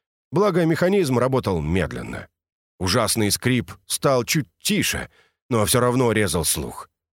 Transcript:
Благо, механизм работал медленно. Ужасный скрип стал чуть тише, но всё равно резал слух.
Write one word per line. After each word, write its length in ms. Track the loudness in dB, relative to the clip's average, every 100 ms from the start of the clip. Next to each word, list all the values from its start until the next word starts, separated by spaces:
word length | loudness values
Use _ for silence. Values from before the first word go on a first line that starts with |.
| _ _ _
Благо, 340 | 0 2 2 2
механизм 540 | 2 2 2 2 2
работал 420 | 2 0 0 -2
медленно. 640 | 0 0 -2 -4 -10 -12 -14 _ _ _ _ -6
Ужасный 520 | -2 0 2 0 0
скрип 400 | 0 0 0 -2 -10 -10
стал 400 | -2 0 0 0
чуть 220 | -2 -4 _
тише, 480 | -2 -2 -2 -4 -8 _ _ _ -2
но 160 | 0 2
всё 140 | 2
равно 320 | 2 2 2
резал 320 | 2 0 0
слух. 460 | -2 -4 -6 -12 -18 _ _